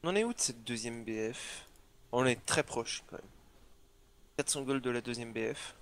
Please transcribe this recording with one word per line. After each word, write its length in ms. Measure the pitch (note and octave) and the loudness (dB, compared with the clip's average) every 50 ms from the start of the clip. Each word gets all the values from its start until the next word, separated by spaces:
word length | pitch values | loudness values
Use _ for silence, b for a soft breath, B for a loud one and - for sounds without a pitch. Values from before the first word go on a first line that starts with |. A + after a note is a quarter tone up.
| - | 0
On 40 | E3 | 2
en 60 | F#3 | 2
est 80 | G#3 A3 | 4 2
où 80 | A#3 A#3+ | 2 0
de 40 | |
cette 280 | - - - B2+ A#2 A2+ | 0 0 -2 -2 -4 -6
deuxième 400 | A2+ A#2+ A2+ G#2+ A#2+ A#2 A#2 A2+ | -4 -4 -2 -2 -4 -6 -6 -4
B 260 | A2 A2 A2 A2 A2 | -4 -2 0 0 -2
F ? 340 | A#2+ - - - - - - - - - - - - - - - | -2 -4 -8 -10 -10 -12 -14 -16 -20 -20 -20 -20 -20 -20 -10 0
On 140 | - B2 B2+ | 4 6 6
est 200 | B2+ A#2+ A2 - | 6 6 4 2
très 160 | - - D#3+ | 2 2 2
proche 420 | C#3+ - - A#2+ A#2 - - - - | 2 2 0 -4 -2 -2 -6 -8 -8
quand 80 | - - | -10 -14
même. 100 | - - - - - - - - - - - - - - - - - - - - - - - _ | -14 -14 -14 -20 -20 -20 -20 -20 -20 -20 -20 -20 -20 -20 -20 -20 -20 -20 -20 -20 -20 -20 -10 _
Quatre 140 | - C#3 - | -4 0 0
cents 120 | - D3 | 0 -2
gold 220 | C3+ B2+ C#3 C3+ B2 | 2 2 0 2 2
de 60 | B2+ | 2
la 100 | A#2+ A#2+ | 0 0
deuxième 320 | A#2 A#2+ A#2+ A#2 A#2+ A#2 | 0 -2 -4 -4 -4 -6
B 220 | A2 A2+ A2 A2 C#3+ | -2 -2 0 0 -2
F. 220 | - - - - - | -4 -8 -12 -12 -16